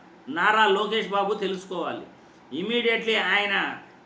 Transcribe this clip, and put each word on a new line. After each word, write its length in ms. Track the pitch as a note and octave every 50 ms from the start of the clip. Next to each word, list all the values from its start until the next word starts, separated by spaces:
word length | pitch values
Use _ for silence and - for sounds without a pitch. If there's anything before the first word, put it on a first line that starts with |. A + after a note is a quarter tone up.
| - - - - - B2+
నారా 380 | D3 E3+ F#3 G#3 A3 A3 A3
లోకేష్ 420 | G3+ F#3+ G3+ G#3+ F#3+ A3 A3 F#3+ F3+
బాబు 260 | G3+ G3+ G3 G3+ G#3+
తెలుసుకోవాలి. 680 | - G3 F#3 F#3+ F3+ - - F#3 F3 D#3 C3+ A#2+ G2 - - - - - - - - - - B2 D#3
Immediately 600 | F#3+ A3 A#3+ A#3+ A3+ A#3 A#3 A3+ - A3 A3 G3+
ఆయన 560 | F#3 F#3 F#3+ G#3 G#3 G3+ G3 F#3 D#3+ C#3 B2+ - - - - - -